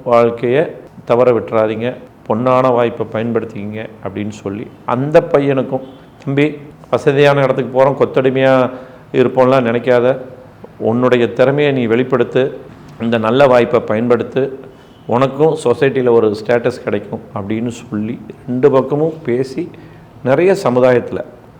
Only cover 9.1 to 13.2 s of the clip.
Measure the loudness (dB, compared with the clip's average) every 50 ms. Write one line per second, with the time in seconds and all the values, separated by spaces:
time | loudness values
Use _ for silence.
9.1 | 0 2 2 2 4 4 4 4 4 2 2 0 -2 0 2 2 2 4 4 2
10.1 | 0 -2 -6 -16 -18 -20 -20 -20 -20 -20 -20 -18 -10 -4 -2 -2 0 2 2 2
11.1 | 2 2 2 0 2 2 2 2 2 2 0 0 0 0 0 0 0 0 0 0
12.1 | 0 0 0 0 0 -2 -2 -2 -4 -10 -18 -20 -20 -20 -20 -18 -12 -6 -4 -2
13.1 | 0 0